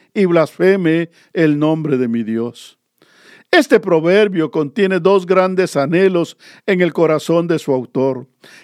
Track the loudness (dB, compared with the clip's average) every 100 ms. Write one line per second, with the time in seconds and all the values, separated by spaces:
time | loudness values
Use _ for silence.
0 | _ -2 0 2 0 0 0 2 0 -2
1 | -4 _ _ -2 0 2 0 -2 -2 -2
2 | -2 -4 -4 -6 -6 -10 -20 _ _ _
3 | _ _ _ -18 -2 0 4 2 2 0
4 | 2 2 2 0 -4 -2 -4 -2 0 0
5 | 2 2 2 0 0 0 -2 -2 0 2
6 | 2 0 -4 -8 -20 -12 -2 0 0 2
7 | 0 0 0 -2 0 -2 -2 -4 -4 -4
8 | -2 -4 -10 _ -20 -20